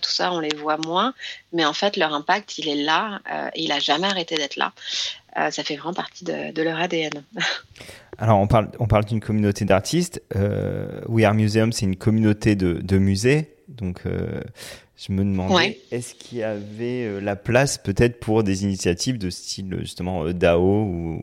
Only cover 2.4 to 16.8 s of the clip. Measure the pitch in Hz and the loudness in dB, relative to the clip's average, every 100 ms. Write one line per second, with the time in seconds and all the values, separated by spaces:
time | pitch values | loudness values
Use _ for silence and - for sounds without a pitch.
2.4 | - - 156 147 147 165 214 196 - 156 | -4 -6 -4 -2 0 0 0 -6 -8 -6
3.4 | 135 - 160 147 - 151 196 190 165 160 | -6 -6 -4 -2 0 0 0 -2 -2 -2
4.4 | 143 - 170 - - - - - _ - | -2 -2 -2 -2 -10 -6 -6 -10 _ -2
5.4 | 156 151 147 143 156 190 - - 175 151 | -2 -2 -6 -6 -6 -6 -8 -10 -8 -6
6.4 | 151 156 160 160 180 165 156 147 139 196 | -6 -4 -2 -2 -2 -2 -4 -6 -10 -4
7.4 | - - - - - - - - 110 101 | -4 -4 -10 -20 -20 -20 -20 -2 4 4
8.4 | 104 117 - - 107 107 110 113 - 107 | 6 2 2 -4 2 2 2 -2 0 2
9.4 | 104 - 98 95 - 165 175 - - 98 | 2 2 2 2 2 -2 -2 -6 -6 -2
10.4 | 101 101 98 98 98 101 107 113 104 107 | 0 0 -4 -4 -8 -10 -2 4 6 6
11.4 | 107 110 113 - 98 92 110 110 110 104 | 4 4 2 2 -2 0 2 4 4 4
12.4 | 110 101 90 82 90 95 98 98 123 151 | 4 4 2 0 2 4 4 4 4 2
13.4 | 156 _ - 123 92 92 92 90 85 - | 0 _ -20 -8 -8 -6 -6 -4 -4 -8
14.4 | - - - - _ _ - 95 101 95 | -10 -14 -18 -18 _ _ -4 0 0 0
15.4 | 92 180 190 - - 120 120 - - 120 | 2 2 2 -2 -8 -8 -8 -16 -12 -6
16.4 | 110 104 101 107 | -4 -6 -8 -8